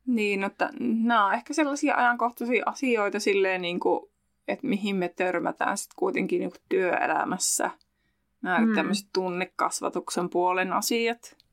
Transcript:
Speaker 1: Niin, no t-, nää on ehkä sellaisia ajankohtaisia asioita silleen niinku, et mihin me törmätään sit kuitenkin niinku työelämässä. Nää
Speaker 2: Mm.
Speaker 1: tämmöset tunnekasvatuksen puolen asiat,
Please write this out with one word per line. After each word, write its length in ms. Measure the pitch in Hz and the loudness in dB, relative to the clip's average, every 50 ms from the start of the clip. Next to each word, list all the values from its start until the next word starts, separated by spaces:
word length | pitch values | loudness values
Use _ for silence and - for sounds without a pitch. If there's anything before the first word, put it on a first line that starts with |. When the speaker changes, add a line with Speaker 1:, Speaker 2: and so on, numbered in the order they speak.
| _ | _
Speaker 1:
Niin, 340 | 254 247 226 208 202 202 196 | 0 0 2 2 2 0 0
no 80 | 190 196 | -2 -4
t-, 280 | - - 185 - - - | -2 -2 -2 -2 -2 -4
nää 440 | - - 226 226 226 233 240 220 202 | -2 0 0 2 2 4 4 4 4
on 100 | 196 196 | 4 2
ehkä 200 | 240 - - 294 | -2 -4 -4 0
sellaisia 400 | 320 311 277 285 277 311 277 262 | 0 0 0 0 0 0 2 4
ajankohtaisia 640 | - 247 240 240 240 226 240 - - 240 233 254 202 - | 4 4 4 4 2 0 -2 -2 -4 -2 0 0 0 0
asioita 540 | - - - 277 254 233 214 202 202 185 208 | 0 -4 -2 0 0 2 2 2 0 -2 0
silleen 420 | - 214 196 196 190 190 185 180 | 0 2 2 4 2 2 2 0
niinku, 480 | 180 175 175 - - 180 170 - - _ _ _ _ _ _ _ _ - | -2 -4 -4 0 0 0 0 0 -2 _ _ _ _ _ _ _ _ -6
et 140 | - - | -6 -4
mihin 340 | - 254 196 196 202 202 196 | -2 -2 -2 0 0 -2 0
me 120 | 190 175 175 | 0 -2 -2
törmätään 680 | - - 185 180 175 170 - 175 165 - - - 196 196 | -2 -2 -2 0 0 0 -2 -4 -2 -2 -2 -2 -2 -4
sit 120 | - - - | -6 -12 -6
kuitenkin 440 | - - 190 - 190 190 - 180 180 | -2 -2 0 0 0 -2 0 0 -2
niinku 160 | 185 175 - - _ _ | -2 -4 -8 -12 _ _
työelämässä. 1000 | - 190 185 175 165 - - - 156 156 - - 180 185 - - - - - - - _ _ _ _ _ _ _ _ _ _ _ _ _ | 0 2 2 2 2 2 0 0 0 0 0 -2 -2 -2 -2 -2 0 0 0 -2 -2 _ _ _ _ _ _ _ _ _ _ _ _ _
Nää 180 | - 180 180 220 | -4 -2 2 2
Speaker 2:
Mm. 140 | 226 226 214 | 2 2 2
Speaker 1:
tämmöset 340 | 190 156 170 196 208 - _ - | 0 0 0 -2 -4 -4 _ -4
tunnekasvatuksen 1160 | 196 185 185 175 180 185 - _ - - 170 - - - - - 175 170 - - 175 175 170 | -2 -2 -2 -4 -4 -6 -6 _ -4 -4 -2 -2 -4 -6 -4 -4 -4 -6 -4 -4 -4 -4 -2
puolen 420 | - 175 175 180 180 185 185 190 | 0 0 0 2 0 0 -2 0
asiat, 640 | 180 202 214 - 233 226 233 226 233 233 - - - _ _ _ | -2 -2 0 0 0 0 0 -2 -2 -4 -10 -20 -20 _ _ _